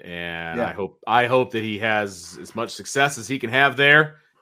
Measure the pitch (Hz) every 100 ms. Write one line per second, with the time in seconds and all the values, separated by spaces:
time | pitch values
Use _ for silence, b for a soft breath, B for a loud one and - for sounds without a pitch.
0 | 87 87 87 85 82 82 107 90 95 _
1 | - 117 120 127 123 113 110 101 110 107
2 | 101 90 87 - 92 110 117 - 98 139
3 | 143 131 110 135 110 131 139 127 143 151
4 | 151 - b b